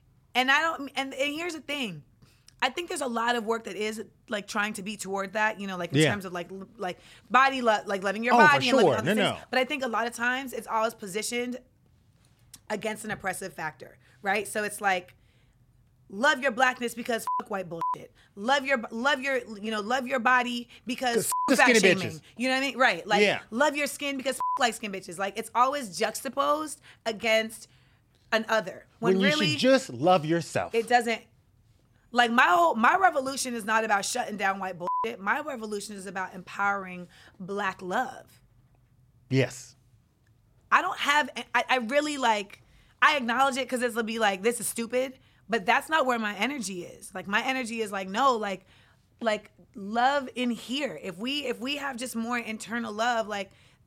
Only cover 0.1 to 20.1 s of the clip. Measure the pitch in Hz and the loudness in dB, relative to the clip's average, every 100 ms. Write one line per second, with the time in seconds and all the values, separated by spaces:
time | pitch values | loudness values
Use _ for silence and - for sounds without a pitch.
0.1 | _ _ 240 254 277 330 330 277 - 269 | _ _ 0 4 4 2 -2 -6 -6 -4
1.1 | 269 285 294 349 320 254 285 240 160 - | -2 -2 -2 -6 -6 -6 -6 -6 -8 -16
2.1 | _ _ _ _ - 262 254 349 349 277 | _ _ _ _ -4 -4 -2 -6 -4 -4
3.1 | 233 233 240 214 226 - 190 214 220 - | -2 0 0 -2 -4 -4 -6 -6 -6 -10
4.1 | _ - 208 202 214 208 214 190 214 190 | _ -8 -8 -4 -2 -2 -4 -8 -8 -6
5.1 | 196 196 214 214 170 196 185 175 139 156 | -4 -4 0 0 0 -6 -6 0 4 4
6.1 | 104 190 180 170 196 190 - 185 175 - | 2 -4 -8 -10 -12 -16 -8 -8 -8 -14
7.1 | - - 240 269 269 240 214 196 202 196 | -20 0 4 4 4 2 2 2 -2 -2
8.1 | 196 240 240 302 277 262 254 185 113 123 | -2 4 8 8 8 4 6 6 4 2
9.1 | 214 180 98 - 254 254 302 254 214 233 | 2 2 0 -2 -2 0 -2 -2 -2 -2
10.1 | 233 240 254 269 240 - 226 226 226 208 | -2 -2 -2 -2 -2 0 0 0 -2 -8
11.1 | 190 214 240 247 247 - _ _ _ _ | -6 -4 -2 -4 -6 -12 _ _ _ _
12.1 | _ _ _ _ - - 214 214 214 214 | _ _ _ _ -18 -8 -6 -4 -6 -8
13.1 | 196 196 180 190 185 160 - - - _ | -6 -6 -6 -8 -8 -10 -10 -18 -20 _
14.1 | _ 196 202 196 220 208 208 202 185 180 | _ -2 -2 -2 -4 -4 -2 0 0 -2
15.1 | - _ _ _ _ _ _ _ _ - | -16 _ _ _ _ _ _ _ _ -14
16.1 | 196 269 294 277 220 254 254 240 233 240 | 0 2 2 0 2 0 0 -4 -6 -4
17.1 | 226 - 988 - 196 175 165 1017 1017 - | -4 -2 -4 -4 -6 -6 -6 -6 -6 -10
18.1 | _ _ - 208 277 269 269 220 226 262 | _ _ -6 0 2 2 0 -2 -2 0
19.1 | 294 269 262 226 214 214 220 202 254 247 | 0 0 -2 -4 -10 -6 -4 -2 -2 -2